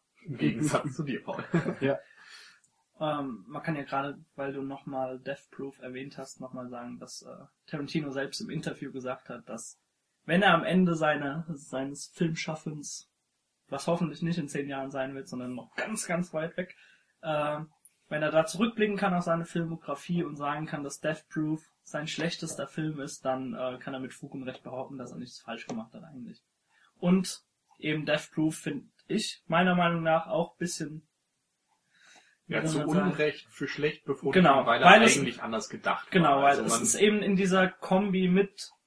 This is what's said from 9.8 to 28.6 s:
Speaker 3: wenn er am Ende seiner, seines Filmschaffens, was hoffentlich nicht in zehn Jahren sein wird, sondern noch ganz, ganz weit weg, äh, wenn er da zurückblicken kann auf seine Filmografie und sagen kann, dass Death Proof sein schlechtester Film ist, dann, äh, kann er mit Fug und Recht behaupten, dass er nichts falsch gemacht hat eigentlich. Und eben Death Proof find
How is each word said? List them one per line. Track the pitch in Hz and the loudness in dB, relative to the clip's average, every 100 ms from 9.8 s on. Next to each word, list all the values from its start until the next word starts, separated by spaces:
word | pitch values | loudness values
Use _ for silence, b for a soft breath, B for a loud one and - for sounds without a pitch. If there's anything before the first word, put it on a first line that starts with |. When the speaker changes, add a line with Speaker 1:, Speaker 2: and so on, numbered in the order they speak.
| _ _ _ _ | _ _ _ _
Speaker 3:
wenn | - 170 | 0 4
er | 196 | 6
am | 165 | 6
Ende | - 185 180 160 | 4 4 4 4
seiner, | 151 143 143 156 165 | 2 0 -2 -6 -8
seines | 151 - 131 139 143 - | -12 -8 -6 -6 -8 -12
Filmschaffens, | - 165 160 - 156 160 151 - - - _ _ _ _ _ _ | -2 -2 -2 -6 -8 -8 -10 -12 -14 -16 _ _ _ _ _ _
was | 135 - | -6 -2
hoffentlich | 170 160 - | 0 -2 -2
nicht | 165 175 | -4 -2
in | 143 | -4
zehn | 143 139 | -6 -6
Jahren | 135 135 | -6 -6
sein | 135 135 | -6 -6
wird, | 135 131 | -8 -10
sondern | 127 123 | -10 -8
noch | 123 - - | -10 -12 -10
ganz, | - 220 - | -6 -6 -2
ganz | 180 180 | -2 -2
weit | 156 165 180 | -4 -4 -6
weg, | 180 - b b b _ | -8 -12 b b b _
äh, | 160 151 147 151 156 _ - _ _ | -4 -2 -2 -4 -8 _ -20 _ _
wenn | 151 | -2
er | 151 | 2
da | 208 208 | 4 2
zurückblicken | 175 226 214 214 196 | 2 0 2 0 2
kann | 196 | 2
auf | 175 | 2
seine | 170 165 | 2 0
Filmografie | 170 175 165 160 - 139 - 175 | 0 -2 -2 -6 -8 -8 -2 -2
und | 147 | -2
sagen | 147 143 151 156 | -4 -4 -4 -6
kann, | 151 | -6
dass | 139 - | -8 -6
Death | 151 160 - | -4 -6 -6
Proof | 165 151 156 - _ | -4 -2 -2 -6 _
sein | - 151 156 | -12 -8 -6
schlechtester | - 165 - 165 147 139 | -4 -4 -4 -8 -8 -8
Film | - 156 147 | -6 -4 -6
ist, | 143 - | -10 -6
dann, | 131 131 131 | -4 -2 -4
äh, | 113 127 127 | -6 -6 -8
kann | - | -10
er | 131 | -10
mit | 127 | -10
Fug | - 139 | -12 -14
und | 135 | -12
Recht | 127 127 | -10 -12
behaupten, | 131 131 135 135 | -12 -10 -10 -12
dass | 120 | -12
er | 120 | -12
nichts | 123 - | -14 -14
falsch | - 113 - | -12 -12 -10
gemacht | 117 110 | -10 -10
hat | 113 | -16
eigentlich. | - 131 120 - _ _ b b b _ | -18 -16 -16 -18 _ _ b b b _
Und | 180 190 185 - _ _ _ _ | 2 4 2 -8 _ _ _ _
eben | 151 151 151 | -4 -2 0
Death | 151 - | 0 -2
Proof | - 156 | -2 0
find | - | -2